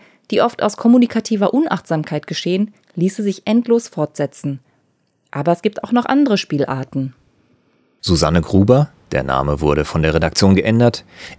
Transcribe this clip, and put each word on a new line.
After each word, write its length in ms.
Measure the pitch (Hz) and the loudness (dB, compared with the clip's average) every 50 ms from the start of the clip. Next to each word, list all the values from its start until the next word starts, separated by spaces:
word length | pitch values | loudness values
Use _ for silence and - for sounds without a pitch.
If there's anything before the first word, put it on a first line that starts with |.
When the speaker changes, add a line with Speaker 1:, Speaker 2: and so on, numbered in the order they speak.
| _ _ _ _ _ _ | _ _ _ _ _ _
Speaker 1:
die 140 | - - - | 0 0 0
oft 180 | 240 - - | 0 0 -2
aus 160 | - 214 - - | -4 -4 -4 0
kommunikativer 760 | - 226 240 254 240 233 - 226 220 - 233 202 202 185 - | 4 4 6 6 4 2 0 -4 -4 -2 -2 0 0 0 2
Unachtsamkeit 720 | 254 320 320 - 180 - - 165 156 151 - 156 151 - - | 0 0 0 -2 -6 -4 -4 -4 -4 -4 -4 -6 -8 -6 -6
geschehen, 480 | 143 - - 175 180 185 208 220 - _ _ _ _ | -10 -6 -4 -4 -2 -2 -2 -4 -6 _ _ _ _
ließe 300 | 175 165 190 - - 214 | -2 -2 -2 -2 -2 -4
sich 180 | 202 190 - _ | -4 -4 -4 _
endlos 420 | - 214 233 233 - 233 233 233 - | 0 0 0 2 2 0 0 0 -4
fortsetzen. 720 | - - 151 147 - - 147 139 - - - 143 139 131 _ _ _ _ _ _ _ _ _ _ _ _ _ _ | -6 -6 -6 -6 -4 -6 -6 -6 -6 -8 -8 -8 -8 -8 _ _ _ _ _ _ _ _ _ _ _ _ _ _
Aber 220 | - 143 143 170 170 | -10 -4 0 0 -2
es 100 | 175 - | 0 -2
gibt 200 | 208 202 - - | -6 -6 -6 -8
auch 80 | - | -2
noch 140 | 240 240 240 | -2 -2 0
andere 320 | - 269 277 294 262 208 190 | 0 0 2 2 2 0 -2
Spielarten. 800 | - - - 143 - - 135 131 131 - - 135 135 135 - _ _ _ _ _ _ _ _ _ _ _ _ _ _ _ _ _ | -2 -4 -2 -2 -2 -2 -2 -8 -8 -8 -6 -6 -6 -6 -8 _ _ _ _ _ _ _ _ _ _ _ _ _ _ _ _ _
Speaker 2:
Susanne 420 | - - 90 76 82 78 82 85 | -2 0 0 2 2 2 2 0
Gruber, 500 | 80 - - 95 101 104 123 139 147 - - _ _ _ | 0 2 2 2 4 6 4 4 4 0 -4 _ _ _
der 120 | - 69 67 | -4 -4 -2
Name 360 | 65 65 67 69 71 73 71 | 0 -2 0 0 0 -2 0
wurde 260 | 76 76 73 76 76 | 0 0 0 0 -2
von 180 | - - 80 78 | -2 -2 0 0
der 100 | 80 78 | 2 0
Redaktion 400 | 82 78 80 - - 101 95 95 | 2 0 0 0 2 4 4 4
geändert, 500 | 92 - 110 110 117 120 120 - - - _ - - - - - | 4 4 2 2 4 4 2 2 -2 -14 _ -20 -20 -20 -20 -2